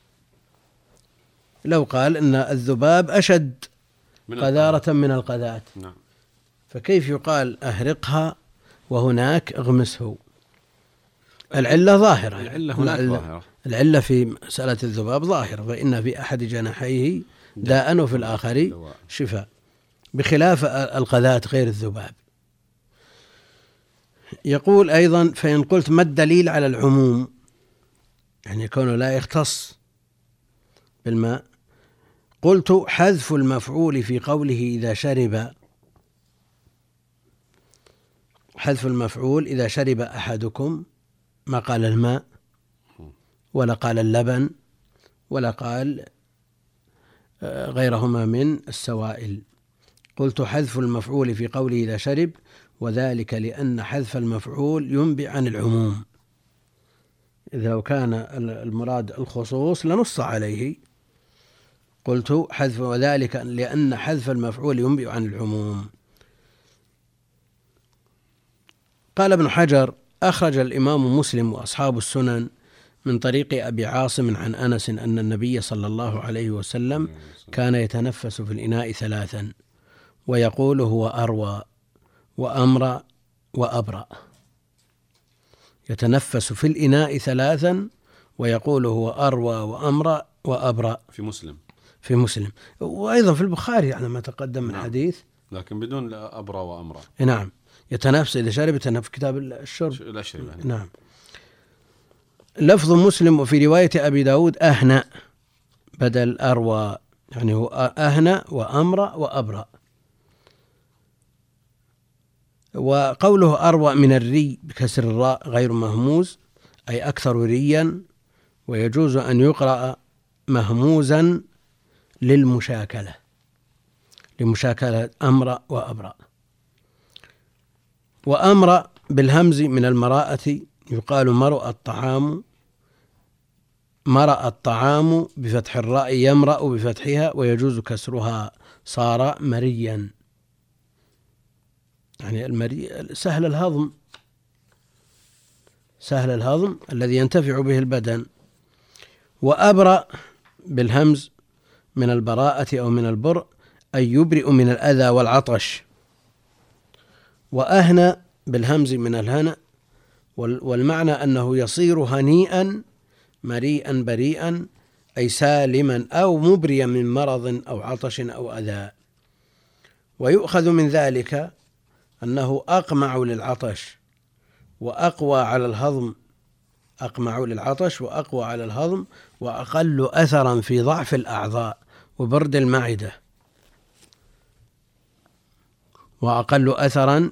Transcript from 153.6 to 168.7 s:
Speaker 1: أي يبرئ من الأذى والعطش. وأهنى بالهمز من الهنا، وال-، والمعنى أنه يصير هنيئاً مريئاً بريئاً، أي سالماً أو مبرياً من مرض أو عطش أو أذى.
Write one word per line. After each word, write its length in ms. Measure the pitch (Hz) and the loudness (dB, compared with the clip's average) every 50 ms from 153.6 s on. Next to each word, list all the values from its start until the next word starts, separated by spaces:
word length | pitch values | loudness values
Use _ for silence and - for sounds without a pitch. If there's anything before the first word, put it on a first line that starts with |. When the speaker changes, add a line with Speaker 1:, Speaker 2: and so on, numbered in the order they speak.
| _ _ _ _ _ - - | _ _ _ _ _ -6 -2
Speaker 1:
أي 180 | 131 131 117 | 0 0 2
يبرئ 380 | 120 143 170 160 160 151 131 147 | 4 4 4 4 2 0 4 4
من 200 | 139 127 123 123 | 6 6 6 4
الأذى 380 | 123 117 - 147 139 131 127 123 | 2 2 2 2 4 4 4 4
والعطش. 760 | 123 127 120 113 123 139 - - 117 107 - - - - - _ _ _ _ _ _ _ _ _ _ _ _ _ _ _ _ _ _ _ _ _ _ _ _ _ _ _ _ _ _ _ _ - | 4 4 4 4 4 2 2 2 -2 -2 -2 -4 -10 -12 -16 _ _ _ _ _ _ _ _ _ _ _ _ _ _ _ _ _ _ _ _ _ _ _ _ _ _ _ _ _ _ _ _ -8
وأهنى 640 | 131 127 131 - 185 196 175 170 175 175 175 180 - - _ _ _ _ - | -4 -2 0 4 6 6 6 8 8 8 6 6 4 0 _ _ _ _ -8
بالهمز 480 | 147 123 120 113 127 151 156 143 127 131 | -4 -2 0 0 2 2 2 2 2 0
من 200 | 120 117 117 117 | -2 -2 -2 -2
الهنا، 420 | 113 104 113 131 151 156 165 151 - _ _ _ _ _ _ _ _ _ _ _ _ _ _ - | -2 -2 -2 0 0 0 -2 -4 -6 _ _ _ _ _ _ _ _ _ _ _ _ _ _ -10
وال-، 260 | - 117 117 123 127 | -8 -4 -4 -4 -4
والمعنى 500 | - 131 123 120 131 147 160 160 165 156 | -4 -4 -2 0 2 0 0 2 0 0
أنه 440 | 147 127 143 139 131 127 123 127 131 | 0 0 0 0 0 2 0 0 0
يصير 440 | 131 123 113 - 170 175 170 170 160 | 0 -2 -2 0 0 2 2 2 2
هنيئاً 840 | 139 120 135 139 135 143 160 180 190 180 185 185 190 196 202 220 - _ _ _ _ _ _ _ _ _ _ _ - | 0 0 0 0 4 4 6 6 4 4 2 0 0 -2 -4 -8 -12 _ _ _ _ _ _ _ _ _ _ _ -10
مريئاً 480 | 120 120 120 127 143 151 143 - 139 135 127 120 | -8 -6 -4 -2 -2 -2 -2 -2 -2 -2 -2 -2
بريئاً، 600 | 120 117 110 127 147 156 151 160 170 170 175 170 - _ _ _ _ _ _ _ _ - 131 | -2 -2 0 0 -2 -2 -2 -4 -4 -4 -4 -6 -12 _ _ _ _ _ _ _ _ -6 -4
أي 100 | 123 117 | -2 -2
سالماً 800 | - - 147 143 147 143 139 131 123 135 143 135 123 120 120 - | 0 0 2 2 4 4 2 2 2 2 2 2 0 -2 -4 -4
أو 260 | - 165 190 190 170 151 | 0 0 2 2 2 4
مبرياً 480 | 156 175 196 175 156 147 139 135 127 | 4 4 4 4 4 0 0 2 0
من 280 | 123 123 123 120 120 120 | 0 0 0 0 0 0
مرض 480 | 139 147 139 127 123 120 127 123 123 - - | 0 0 0 -2 -2 -4 -4 -6 -6 -6 -8
أو 120 | 127 101 | -10 -10
عطش 400 | - 123 131 117 - 123 - - | -8 -8 -10 -8 -8 -8 -8 -8
أو 320 | 123 120 117 123 123 113 | -10 -10 -10 -10 -12 -12
أذى. 380 | 113 113 110 107 | -10 -10 -8 -8